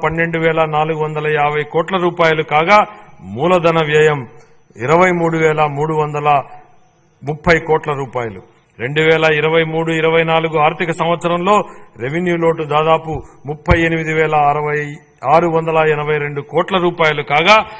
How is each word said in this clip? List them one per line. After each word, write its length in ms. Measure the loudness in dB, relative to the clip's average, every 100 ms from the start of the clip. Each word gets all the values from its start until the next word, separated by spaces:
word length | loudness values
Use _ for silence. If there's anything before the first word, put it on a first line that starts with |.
పన్నెండు 340 | -2 -2 -2 0
వేల 260 | 0 0
నాలుగు 400 | 0 0 -2 -2
వందల 220 | -4 -4 -2
యాభై 360 | 0 0 -2
కోట్ల 340 | -2 -4 -2 -2
రూపాయలు 460 | -2 2 2 2
కాగా, 440 | 0 0 4 4 2 -4 -20 -20
మూలధన 580 | -14 -4 2 2 4 2
వ్యయం 420 | 2 4 4 2 -4 -16 -20 -20 _ -8
ఇరవై 340 | 0 4 4
మూడు 280 | 2 0 2
వేల 260 | 0 2
మూడు 300 | 0 0 -2
వందల 480 | -2 -2 -2 2 0 0 -12 -20 _ _ _ _ _
ముప్పై 340 | -10 -4 2 2
కోట్ల 340 | 2 -2 -2
రూపాయలు. 500 | -6 -6 -6 -8 -10 -18 _ _ -12
రెండు 200 | -6 0
వేల 240 | 2 4
ఇరవై 400 | 2 2 2 0
మూడు 280 | 0 -2 -2
ఇరవై 320 | 0 2 2
నాలుగు 340 | 2 0 0 2
ఆర్థిక 320 | 0 0 -4
సంవత్సరంలో 720 | -2 -2 -2 -2 -2 2 0 0 -10 -20 -12
రెవెన్యూ 360 | -8 -4 -2 0
లోటు 260 | 0 -2
దాదాపు 600 | -2 0 2 0 -2 -10 -12 -16 -12
ముప్పై 360 | -8 0 0
ఎనిమిది 320 | 2 -2 -2
వేల 200 | 0 0
అరవై, 600 | 2 2 0 -2 -4 -6 -12 -20 _ 0
ఆరు 140 | 2 2
వందల 280 | 0 0 0
ఎనభై 420 | 2 0 -2 -2
రెండు 220 | -4 -8
కోట్ల 360 | -4 -2 0 0
రూపాయలు 460 | 0 0 0 0
కాగా, 440 | 0 0 4 4 2 -10